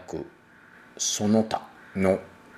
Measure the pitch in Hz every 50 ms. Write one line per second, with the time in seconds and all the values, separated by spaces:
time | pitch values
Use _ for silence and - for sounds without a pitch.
0 | - - - - - - - - _ - - - - - - - - - - -
1 | - - - - 107 104 107 110 110 110 - - - - - - - - - 95
2 | 95 92 98 95 - - - - - - -